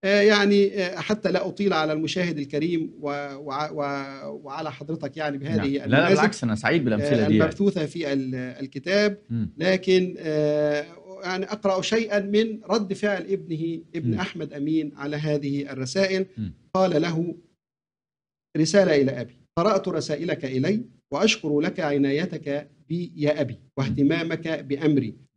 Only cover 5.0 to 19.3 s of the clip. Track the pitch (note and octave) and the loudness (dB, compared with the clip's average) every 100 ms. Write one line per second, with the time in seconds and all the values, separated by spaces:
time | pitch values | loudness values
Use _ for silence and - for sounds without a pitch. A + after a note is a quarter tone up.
5 | C#3+ D#3 D3+ C#3+ C#3 G#3+ C#3 C#3 - D#3+ | -8 -6 -6 -4 -2 -2 0 -2 2 2
6 | F3 - E3+ - A#2+ G#2+ A#2 E3 B2+ G#2+ | 4 4 4 0 -2 0 2 2 2 0
7 | C#3+ B2 G#2 G#2+ - D#3+ G3+ F3+ D3+ E3+ | 2 2 4 4 4 2 0 2 -4 -4
8 | D3 C#3 C3 B2+ B2+ B2 C3+ C#3 E3+ G3+ | -2 -2 -2 -6 -8 -10 -10 -10 0 2
9 | G#3 G3+ _ A#2 G2+ - F3 F#3 F#3 F#3 | 2 0 _ -4 -4 -2 0 2 4 2
10 | F#3 E3 D#3+ D3+ D3+ D3+ D3+ D3 D#3+ E3+ | 2 -4 -2 0 2 2 2 0 -4 -14
11 | F#3+ F#3+ F#3 F#3 F#3+ G#3+ G3+ F#3+ F#3 A3+ | -20 -12 -6 -4 -4 -2 0 0 0 0
12 | G#3+ G#3 G3 G#3 A3+ G#3+ - G#3+ G3 G3 | 2 0 2 2 2 -4 -2 -2 0 -2
13 | G#3 F#3+ F3+ F#3+ D#3+ D#3 E3 E3 - E3+ | -2 -2 -2 -6 -4 -6 -4 -6 -8 -6
14 | B2 G#3 F#3 E3+ D3 C#3+ D3 D#3+ D3+ D3 | -2 -2 -4 -6 -10 -6 -2 0 -2 -8
15 | D3 D3+ D#3 D3+ C#3+ C#3+ C#3+ C3 C3 F#3+ | -6 -4 0 0 0 -4 -6 -8 -4 0
16 | F#3+ F#3+ F#3+ - G2+ - _ F#3+ F#3+ D#3 | 0 0 -4 -6 -8 -10 _ 2 4 4
17 | E3+ E3 F3 - _ _ _ _ _ _ | 2 0 -4 -6 _ _ _ _ _ _
18 | _ _ _ _ _ D3+ D#3+ G3+ F#3 D3 | _ _ _ _ _ 0 4 6 6 6
19 | C3 B2 A#2 | 4 0 -8